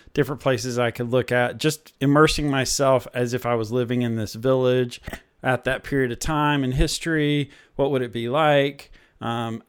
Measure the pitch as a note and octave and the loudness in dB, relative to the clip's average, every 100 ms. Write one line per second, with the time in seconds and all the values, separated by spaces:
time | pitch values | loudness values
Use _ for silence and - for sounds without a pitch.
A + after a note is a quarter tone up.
0 | - - C3+ C#3 C#3 B2 B2 A#2+ A#2+ - | -4 -2 -2 -2 -2 -2 -2 -2 -2 -2
1 | A#2+ B2+ A#2 B2 A#2+ A2+ D#3 D3 - _ | 0 0 0 0 0 -2 -2 -4 -8 _
2 | C#3 D3 D#3 - D3 C3+ B2 - C#3 C3 | 2 6 6 4 -2 0 0 2 2 2
3 | - B2+ B2 B2+ A#2+ A#2+ G#2+ B2 A#2 B2 | 0 -4 -2 -2 -2 -2 0 -2 0 0
4 | A#2+ A2+ G#2+ A2+ B2+ C3 B2+ B2+ A#2+ - | 0 -2 -4 -4 0 2 4 2 0 -6
5 | - - - _ C3 B2 - B2+ - C#3 | -14 -16 -16 _ -2 0 -2 -4 -4 -2
6 | B2+ A#2 - D3+ D3 D3 C3 C3 D#3+ - | -2 -2 -2 0 0 0 0 0 0 -2
7 | E3+ D#3+ D3 D3 C#3 - _ - C#3 C3+ | -2 0 0 0 -4 -10 _ -4 -2 0
8 | B2 A#2 A#2 C#3 D3+ C#3+ C#3 C#3+ - - | -2 -4 -2 2 4 4 2 -2 -16 -20
9 | _ _ A#2 A#2 A2+ A2+ | _ _ -6 -4 -4 -8